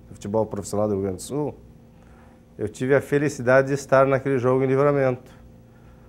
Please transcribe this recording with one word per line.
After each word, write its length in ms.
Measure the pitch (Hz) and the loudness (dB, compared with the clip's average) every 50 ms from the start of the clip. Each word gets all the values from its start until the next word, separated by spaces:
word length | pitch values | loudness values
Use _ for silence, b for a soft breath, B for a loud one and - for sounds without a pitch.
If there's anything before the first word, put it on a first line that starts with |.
| - | -20
do 80 | - - | -20 -18
futebol 320 | - - 104 101 110 110 | -14 -8 -4 -2 -2 -2
profissional 400 | 104 - 101 92 - - 101 107 | -2 -4 -8 -8 -6 -4 -2 -2
do 80 | 104 104 | 0 -2
Rio 80 | 95 98 | -2 -2
Grande 140 | 98 92 | -4 -6
do 60 | 90 - | -8 -10
Sul, 300 | - 123 147 151 131 - - - - - - - - B B B B B B B B B B B - - | -8 -6 -6 -6 -6 -8 -12 -16 -20 -20 -20 -20 -20 B B B B B B B B B B B -20 -12
eu 120 | - 107 104 | -8 -8 -8
tive 260 | - - 127 127 143 | -6 -6 0 2 2
a 60 | 135 | 2
felicidade 640 | 127 - 147 143 147 151 139 - 123 120 127 135 135 | 2 0 0 0 0 -2 -4 -2 0 4 4 4 4
de 80 | 135 143 | 2 0
estar 320 | 139 - - 135 135 135 | -6 -2 2 4 4 4
naquele 320 | 135 139 127 123 139 139 127 | 4 2 0 0 -2 -2 0
jogo 240 | 113 127 127 131 135 | 2 2 2 2 0
em 60 | 131 | 0
Livramento, 640 | 131 131 143 147 143 139 135 131 127 127 - - - - - - - - b b b b b b b b b | 2 2 2 2 2 2 0 0 -2 -2 -6 -14 -20 -20 -20 -20 -20 -20 b b b b b b b b b